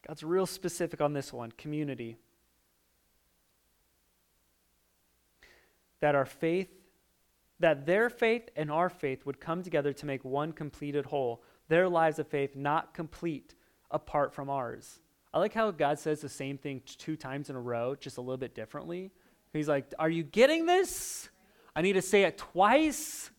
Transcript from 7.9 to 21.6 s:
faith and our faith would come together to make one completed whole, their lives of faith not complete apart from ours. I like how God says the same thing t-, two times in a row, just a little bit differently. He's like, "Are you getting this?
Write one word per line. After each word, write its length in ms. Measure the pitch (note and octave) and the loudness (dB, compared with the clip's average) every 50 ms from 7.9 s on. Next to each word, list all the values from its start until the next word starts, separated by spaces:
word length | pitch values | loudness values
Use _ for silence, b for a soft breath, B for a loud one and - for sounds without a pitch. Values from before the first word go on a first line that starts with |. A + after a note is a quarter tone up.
| F3+ G#3 A#3 A#3+ | 4 4 4 2
faith 400 | A#3+ - A#3+ A3+ A3+ A#3+ A3+ - _ | 2 2 2 2 2 0 -2 -8 _
and 160 | - D3+ D3 | -4 -4 0
our 180 | D3 E3 F3 F3+ | 2 2 2 0
faith 380 | F3 - - C#3 C3 B2+ - | 0 -2 -2 -2 -2 -4 -6
would 140 | C#3 C#3 - | -10 -10 -8
come 220 | - E3 D#3+ F3+ | -6 -6 -4 -4
together 300 | F3+ F3 E3 D3 C#3 C#3+ C3+ | -4 0 0 0 0 0 -2
to 120 | - - | -4 -6
make 180 | D3 C3+ C3 - | -6 -6 -6 -4
one 280 | C3 C3 C#3+ D3+ D#3+ | -4 -2 -2 -2 -2
completed 540 | D#3 - D#3 C#3+ - - D3 C#3+ C#3 D3 C#3 | -6 -8 -10 -12 -10 -10 -8 -4 -2 -4 -2
whole, 360 | C#3 D3+ C#3+ C3+ A#2+ A#2 - b b b b b _ | -2 -2 0 0 0 -2 -6 b b b b b _
their 200 | D#3+ E3+ F#3 F#3 | 4 4 4 4
lives 320 | F3 E3 D#3+ D#3+ D3+ D#3 | 4 4 4 4 4 0
of 80 | D3 - | -4 -2
faith 260 | - C#3+ C#3 C3+ - | -2 -2 -2 -2 -4
not 400 | C3+ C#3 C#3+ D3+ E3 - - _ | -4 -2 0 0 0 -2 -4 _
complete 600 | - E3 D3+ - - - F3 D3+ C3+ - _ - b b b b b b b | -10 -10 -10 -10 -6 -4 -4 -4 -6 -10 _ -20 b b b b b b b
apart 420 | - D3+ - - - D3 C#3+ C3+ | -4 -4 -4 -2 0 0 0 0
from 160 | - - C#3 C#3 | -2 -8 -6 -4
ours. 520 | C#3 C#3 B2+ A#2 B2 A#2+ - - - _ _ _ _ _ _ _ - | -4 -4 -4 -6 -8 -12 -14 -20 -20 _ _ _ _ _ _ _ 0
I 60 | D#3+ | 0
like 140 | F#3 G#3+ - | 0 0 0
how 160 | A3 A3+ G#3+ | 0 -2 -2
God 260 | F3 D3+ D3+ C#3 D3+ D3 | 0 0 2 2 2 0
says 220 | - D#3 D3+ D3 | 0 -2 -2 -2
the 80 | D3+ C3+ | -4 -12
same 280 | - - C3+ C3+ C#3 | -8 -8 -8 -6 -8
thing 260 | C3+ - D3 C#3 B2+ - | -8 -8 -8 -8 -8 -10
t-, 80 | - - | -16 -18
two 200 | _ - - D#3 | _ -8 -8 -8
times 340 | D3+ - C3 C3+ C#3 D3 - | -6 -6 -8 -8 -8 -8 -8
in 60 | C#3 | -8
a 40 | B2+ | -8
row, 360 | A#2+ A#2+ A#2+ A#2 A#2 B2+ C#3+ | -4 -2 -2 0 0 -2 -4
just 200 | C#3 - C#3 A#2+ | -6 -10 -12 -10
a 40 | - | -10
little 160 | B2+ B2+ C3 | -6 -6 -6
bit 180 | B2+ C3 B2 _ | -6 -6 -8 _
differently. 560 | - G#2+ - - D3 - D#3+ E3+ F3+ F#3+ F#3+ b b b b b b b _ | -12 -14 -10 -10 -12 -10 -8 -8 -8 -10 -12 b b b b b b b _
He's 160 | - D3+ D3+ D3+ | -4 -2 2 2
like, 240 | D3 C#3 C3+ - - - | 2 0 0 -4 -4 0
"Are 120 | D#3+ D#3+ | 0 0
you 120 | E3 E3+ | 2 0
getting 440 | E3 C#3+ - G#3 B3 C#4 D#4 E4 E4 | -2 0 4 6 6 6 6 2 4
this? 640 | E4+ F4 F#4 F#4+ - - - - - - - - - b b b b b b | 4 4 4 4 2 -2 -8 -8 -8 -10 -10 -12 -16 b b b b b b